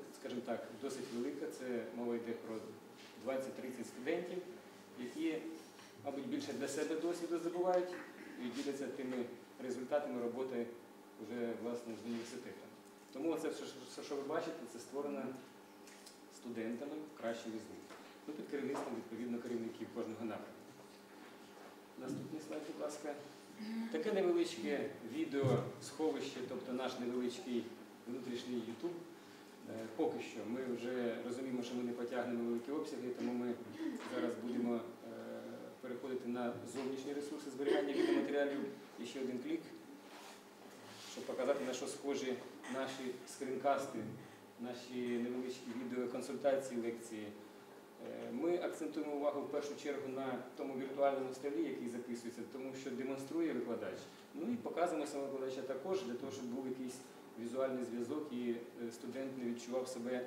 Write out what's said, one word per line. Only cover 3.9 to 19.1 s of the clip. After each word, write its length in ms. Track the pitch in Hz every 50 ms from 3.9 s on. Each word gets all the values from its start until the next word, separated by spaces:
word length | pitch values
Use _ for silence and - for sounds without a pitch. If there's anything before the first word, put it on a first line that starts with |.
| - 117 123 151 170 175 180 - 185 180 - - - - - - - - - - - 127
які, 380 | 123 120 - 151 165 160 156 - - - - - - - - - - - - - -
мабуть, 220 | 143 135 139 131 117
більше 260 | 143 143 - 147 123
для 140 | 117 143 143
себе 280 | - 156 156 160 160
досвіду 420 | 156 165 175 175 175 170 160 170 165
здобувають 520 | 165 170 175 180 180 185 180 180 175 175 - - - - - - - - - 117 123
і 160 | 123 117 139
діляться 260 | 139 139 139 139 135 120
тими 380 | - 135 131 127 127 123 120 - - - - - - - 123
результатами 580 | 127 123 127 127 120 147 143 143 131 123 123
роботи 440 | 120 117 110 127 131 127 123 120 117 117 - - - - - - - - - -
вже, 280 | 113 104 120 120 117 117 113 101 110
власне, 300 | 120 120 120 - 113 110 101 104
з 40 | 120
університетом. 640 | 117 113 117 - 123 - - 123 117 - - - - - - - - - - - -
Тому 220 | 131 151 165 160
це 140 | 151 156 147
все, 160 | - - 131
що, 100 | - - - 123 -
все, 120 | - 147 -
що 120 | - 143
ви 60 | 139
бачите, 360 | 135 139 156 170 165 160 - - 120 107 -
це 60 | 120
створено 440 | - - 131 143 143 143 139 135 117 127 131 127 - - - - - - - - - - - - - - - - - - -
студентами, 560 | - - 120 113 113 113 117 120 120 143 147 151 156 156 - - -
кращими 340 | 113 117 117 - - 113 110
з 100 | 110 - -
них. 120 | 95 - - - - - - - - - - 151
Ну, 60 | -
під 120 | - - -
керівництвом, 440 | 147 135 123 131 143 143 135 127 117
відповідно, 440 | 110 - -